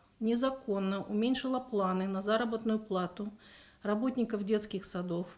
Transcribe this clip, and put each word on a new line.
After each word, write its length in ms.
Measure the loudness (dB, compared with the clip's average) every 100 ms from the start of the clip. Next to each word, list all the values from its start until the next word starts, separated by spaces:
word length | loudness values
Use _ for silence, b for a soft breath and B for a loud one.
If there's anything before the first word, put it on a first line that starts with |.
| -20 -4
незаконно 840 | 0 2 2 0 -2 0 2 0
уменьшила 560 | 0 2 2 2 0 -2
планы 480 | 0 0 2 2 0
на 140 | 0
заработную 580 | 2 2 2 0 0 0
плату 540 | 0 -2 -2 -4 -8 -10 B B B B
работников 600 | -2 0 0 0 0 0
детских 400 | 2 2 0 -4
садов, 420 | -4 -4 -2 -2 -4